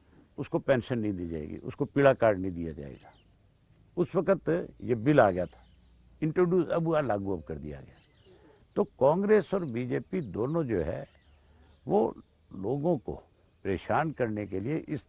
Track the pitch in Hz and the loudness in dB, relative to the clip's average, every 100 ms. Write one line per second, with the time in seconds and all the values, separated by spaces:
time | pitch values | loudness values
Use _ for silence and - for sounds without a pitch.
0 | _ - - - 143 170 - 131 - 120 | _ -20 -16 -12 -6 -2 2 2 0 -4
1 | 107 92 87 80 78 82 - - 143 143 | -2 -4 -6 -6 -8 -10 -10 -6 -2 4
2 | 139 127 113 95 95 85 82 73 71 60 | 6 6 4 4 0 -4 -8 -8 -12 -14
3 | - - _ _ _ _ _ _ _ - | -20 -20 _ _ _ _ _ _ _ -4
4 | 175 180 165 196 - 165 - - 104 117 | -2 0 2 0 0 -2 -4 -8 -4 0
5 | 113 147 107 87 87 - - - - - | 4 6 6 4 -2 -8 -20 -20 -20 -20
6 | - - 156 170 180 180 160 160 160 151 | -20 -6 -2 2 2 2 2 0 0 0
7 | 135 104 98 90 80 76 73 69 64 - | 0 -2 -2 -6 -6 -10 -10 -12 -16 -20
8 | _ _ - - - - _ - 202 - | _ _ -20 -20 -20 -20 _ -2 -2 4
9 | 135 165 202 214 - 196 165 113 123 139 | 4 4 4 2 2 -4 -4 -4 -4 -4
10 | - 185 120 90 127 165 139 95 78 143 | -4 -6 -4 -4 -2 -2 0 0 -2 -4
11 | - _ _ _ _ _ - _ 123 196 | -10 _ _ _ _ _ -20 _ -2 0
12 | 226 - - _ - - 95 143 139 151 | 0 -4 -18 _ -18 -8 -6 -2 -2 -2
13 | - 69 - _ _ _ 92 90 - 113 | -4 -10 -12 _ _ _ -4 -4 0 0
14 | 160 131 120 107 101 95 110 156 - 151 | 0 -2 -4 -4 -6 -6 -4 -6 -6 -10